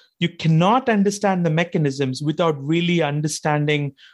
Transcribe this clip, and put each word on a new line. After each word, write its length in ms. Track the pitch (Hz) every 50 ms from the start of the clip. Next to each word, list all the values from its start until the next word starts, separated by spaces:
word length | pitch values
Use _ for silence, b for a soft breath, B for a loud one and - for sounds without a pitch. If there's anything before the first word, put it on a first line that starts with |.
| B B B
you 120 | _ 175 170
cannot 600 | - - - 160 160 160 175 196 226 262 262 240
understand 560 | 226 202 196 202 202 202 - 202 190 180 170
the 60 | 165
mechanisms 720 | 156 160 175 175 - 175 151 143 135 135 139 131 131 131 147
without 360 | 151 156 - 175 165 156 135
really 440 | 135 147 165 170 175 170 175 170 156
understanding 880 | 143 143 151 151 151 - - - 156 151 151 147 147 151 147 143 143 - b b b